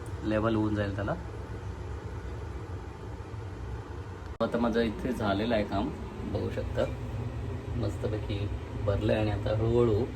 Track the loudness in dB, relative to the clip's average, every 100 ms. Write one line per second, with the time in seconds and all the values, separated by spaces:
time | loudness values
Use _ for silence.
0 | -8 -4 0 2 4 4 4 2 0 0
1 | -2 -2 -6 -8 -8 -8 -8 -8 -6 -6
2 | -6 -8 -8 -6 -6 -8 -8 -8 -8 -10
3 | -8 -8 -8 -8 -8 -8 -6 -8 -8 -8
4 | -8 -10 -8 -2 0 4 4 4 4 2
5 | -2 0 2 4 4 4 2 0 0 -2
6 | -6 -6 -2 -2 0 -2 0 2 2 0
7 | -4 -4 -4 -4 -4 -4 -4 0 0 0
8 | -2 -2 -2 -2 -2 -2 -4 -2 0 2
9 | 4 4 4 2 2 2 6 6 8 6
10 | 2